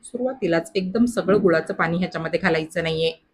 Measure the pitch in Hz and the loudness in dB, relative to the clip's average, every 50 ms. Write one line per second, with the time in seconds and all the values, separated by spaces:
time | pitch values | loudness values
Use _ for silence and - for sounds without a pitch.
0 | _ - - 240 247 262 269 262 - 175 165 170 165 - _ 202 185 185 190 226 | _ -12 -8 -4 -4 -4 -4 -2 -2 0 0 0 0 -2 _ -4 -4 -2 2 2
1 | 233 240 - 196 175 175 190 208 190 185 165 160 160 - - - 175 165 170 170 | 2 2 2 -2 2 2 2 4 6 4 4 4 0 -2 -4 -2 -2 0 0 0
2 | 185 175 - 170 165 160 165 165 175 185 160 160 160 156 - 175 165 165 160 160 | -2 -2 -4 -6 -6 -4 -4 0 0 2 0 0 -2 -4 -4 -4 -2 -2 -2 0
3 | 160 165 160 - _ _ | 0 -2 -2 -4 _ _